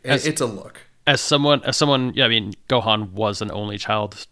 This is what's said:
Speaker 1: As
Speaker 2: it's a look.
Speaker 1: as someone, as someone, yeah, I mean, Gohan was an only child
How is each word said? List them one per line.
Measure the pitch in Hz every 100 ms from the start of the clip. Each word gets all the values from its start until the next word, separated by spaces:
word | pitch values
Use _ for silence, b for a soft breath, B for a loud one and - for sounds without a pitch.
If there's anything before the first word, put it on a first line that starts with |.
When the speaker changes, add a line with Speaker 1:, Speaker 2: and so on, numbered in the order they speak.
Speaker 1:
As | 131 143 156
Speaker 2:
it's | 151
a | 127
look. | 98 - - - _ -
Speaker 1:
as | 143
someone, | - 147 143 143
as | - -
someone, | 151 135 127
yeah, | 127
I | 127
mean, | 113 101 98 -
Gohan | 127 113 107 104
was | 92 110 101
an | 104
only | 104 104 104
child | - 110 104 - -